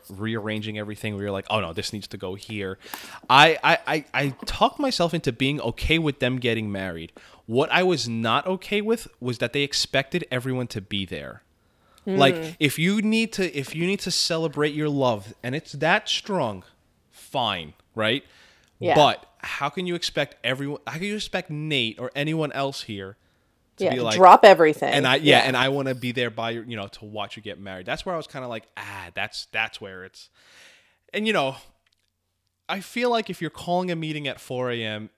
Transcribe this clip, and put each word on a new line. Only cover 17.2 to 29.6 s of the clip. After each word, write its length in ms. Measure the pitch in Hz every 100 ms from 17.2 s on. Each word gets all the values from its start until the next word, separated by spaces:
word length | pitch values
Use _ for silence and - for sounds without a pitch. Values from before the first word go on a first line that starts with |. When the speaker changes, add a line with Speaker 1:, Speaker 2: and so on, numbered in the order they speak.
| - 139 113 92 76 - _
Speaker 1:
right? 300 | 110 110 139 - _ - _ _ _
Speaker 2:
Yeah. 160 | 196 226
Speaker 1:
But 280 | 139 104 - _
how 300 | - - 143
can 160 | 190 180
you 80 |
expect 400 | 170 - - 143 -
everyone, 360 | 117 131 143 139 -
how 80 |
can 100 | 151
you 100 | 202 208
expect 320 | - 185 -
Nate 500 | 151 156 143 113 -
or 100 | 123
anyone 380 | 139 147 160 151
else 300 | 131 139 139
here 340 | - 101 95 101 _ _ _ _ _ -
to 60 | 185
Speaker 2:
Yeah, 80 |
Speaker 1:
be 60 | 127
like, 140 | 117 110
Speaker 2:
drop 280 | 185 -
everything. 480 | 208 175 160 147 -
Speaker 1:
and 140 | 143 131
I, 100 | 139
yeah, 220 | 151 131
Speaker 2:
Yeah. 60 | 131
Speaker 1:
and 100 | 127
I 120 | 135
wanna 240 | 139 135 123
be 160 | 123
there 180 | 123 120
by 200 | 113 117
your, 100 | 117
you 120 | 117 113
know, 100 | 101
to 160 | -
watch 320 | 107 104 101 -
you 60 |
get 160 | 104 92
married. 280 | 98 95 92
That's 200 | 147 190
where 80 |
I 40 | 170
was 80 | 143
kinda 180 | 139 123
like, 220 | 113 - -
"Ah, 320 | 98 98 90
that's, 320 | 95 107 - -
that's 300 | 110